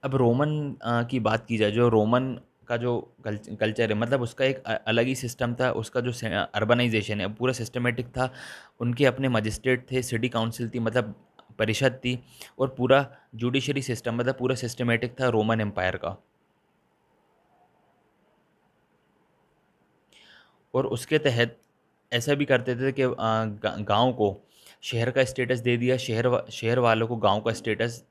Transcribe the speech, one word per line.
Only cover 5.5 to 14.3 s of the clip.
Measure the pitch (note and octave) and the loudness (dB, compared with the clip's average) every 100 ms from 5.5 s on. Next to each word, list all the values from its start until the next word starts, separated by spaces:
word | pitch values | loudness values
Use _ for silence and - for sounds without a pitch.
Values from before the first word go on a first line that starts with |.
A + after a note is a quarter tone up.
था, | A#2 B2+ | 0 0
उसका | - A2 B2+ | -2 -4 -4
जो | B2 | -4
से-, | B2 - F2 - | -4 -4 -2 -2
अर्बनाइजेशन | G#2 G#2+ A#2+ B2 A2 G2+ G#2 | -2 2 4 4 0 -2 -4
है | F#2+ | -4
पूरा | G#2+ B2 | -2 -2
सिस्टमेटिक | B2 A2+ B2 B2 A#2+ A#2+ | -2 -6 -2 -2 -2 -6
था। | - B2+ - - - - _ | -4 -4 -6 -18 -20 -20 _
उनके | A#2+ A#2+ C#3 | -4 2 2
अपने | B2+ C3+ | 2 0
मजिस्ट्रेट | A#2 G#2+ - C3 B2 B2+ | 0 -2 -4 0 0 0
थे, | B2+ | -4
सिटी | B2 A#2 B2 | -2 -2 -2
काउंसिल | A#2+ A2+ A2+ A#2+ | -2 -2 -4 -6
थी, | B2 | -4
मतलब | A2+ B2 G#2+ G2+ _ _ _ - | -2 0 -2 -8 _ _ _ -4
परिषद | A2 A2 C3+ | -2 2 0
थी, | B2+ B2 B2 - - - - | 0 -4 -6 -8 -20 -20 -4
और | C3 B2+ | -4 0
पूरा | A#2+ C3+ C#3 - _ | 6 6 6 -8 _
जुडिशरी | A2+ A#2+ C3+ B2+ C#3 | -6 -2 -2 -2 -4
सिस्टम, | B2+ A2+ - | -4 -6 -4
मतलब | A#2 B2 | -2 -2